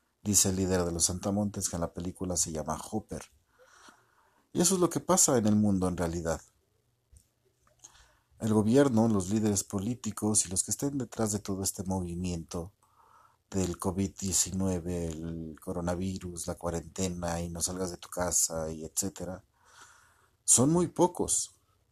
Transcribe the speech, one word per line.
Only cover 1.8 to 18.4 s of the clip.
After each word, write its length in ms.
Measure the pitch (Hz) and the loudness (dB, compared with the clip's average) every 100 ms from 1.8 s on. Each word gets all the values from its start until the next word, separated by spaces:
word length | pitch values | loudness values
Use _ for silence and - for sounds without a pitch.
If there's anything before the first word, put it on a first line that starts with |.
la 140 | 85 | -4
película 420 | - 87 - 92 87 | -6 -10 -6 -4 -2
se 160 | 85 | -2
llama 260 | 78 73 78 - | -4 -6 -6 -6
Hopper. 320 | 110 - 78 - _ _ _ - - - - _ _ _ _ _ | -8 -6 -10 -12 _ _ _ -20 -20 -20 -20 _ _ _ _ _
Y 80 | - | 0
eso 140 | 175 | 2
es 60 | 185 | 2
lo 100 | 170 | 2
que 100 | 156 | 0
pasa 380 | - 180 - 127 | 2 4 4 4
en 80 | 107 | 6
el 100 | 104 | 6
mundo 320 | 104 98 90 | 4 4 2
en 80 | 87 | 0
realidad. 460 | 85 85 82 78 - _ _ _ _ _ _ - _ _ _ _ _ _ - - _ _ _ - | -2 -2 -2 -4 -6 _ _ _ _ _ _ -20 _ _ _ _ _ _ -20 -20 _ _ _ -6
El 140 | 110 | 2
gobierno, 560 | 107 104 131 139 110 113 | 4 6 6 6 6 4
los 220 | 104 90 | 4 2
líderes 340 | 110 107 101 | 2 2 0
políticos 800 | - 101 101 120 110 98 107 107 | -2 -4 -4 -4 -6 -4 0 2
y 60 | - | 0
los 120 | 92 | -2
que 100 | - | -2
estén 260 | - 143 139 | -2 -4 -4
detrás 340 | 120 - 110 | -4 -2 -2
de 60 | 101 | -2
todo 240 | - 95 | -4 -4
este 220 | 98 - | -4 -4
movimiento 880 | 92 95 87 87 90 85 78 90 85 - _ _ _ - _ _ _ | -2 -2 -2 -4 -4 -4 -6 -8 -8 -12 _ _ _ -20 _ _ _
del 280 | 98 90 85 | -2 -2 -2
covid 320 | 98 90 98 - | -2 0 -2 -4
diecinueve, 880 | 98 87 90 92 95 90 85 87 82 | -2 0 0 0 0 0 -2 -4 -4
el 500 | 78 82 82 80 76 | -6 -8 -8 -10 -10
coronavirus, 840 | - 90 87 87 95 95 90 87 - | -8 -4 -2 -2 -2 -4 -8 -8 -8
la 80 | 82 | -6
cuarentena 840 | 85 85 80 - 95 87 87 85 | -4 -4 -6 -4 -4 -2 -4 -4
y 80 | 85 | -4
no 140 | 85 | -4
salgas 280 | 87 92 92 | -4 -4 -6
de 60 | 87 | -8
tu 120 | - | -8
casa 640 | - 90 - | -4 0 2